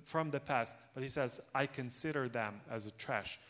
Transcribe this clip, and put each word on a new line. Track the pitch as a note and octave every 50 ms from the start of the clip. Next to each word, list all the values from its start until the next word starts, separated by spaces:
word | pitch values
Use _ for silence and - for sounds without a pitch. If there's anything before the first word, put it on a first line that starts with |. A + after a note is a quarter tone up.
| D#3
from | - - D#3+ D#3+ D#3
the | C#3+ C#3
past." | C3+ - C#3+ B2 A2+ A2+ - - - - -
But | C3
he | C3 C#3
says, | - D3 C3+ B2 - - - - -
"I | C3+ C#3
consider | C#3 - - B2+ B2 A#2+ - - D#3+ D3+ D3 C3 B2
them | A#2 A#2+ A2+ G#2 G#2 G#2 - -
as | A#2 A2+ G#2
a | G#2+
trash. | - - - - C3 G#2+ F#2+ - - - -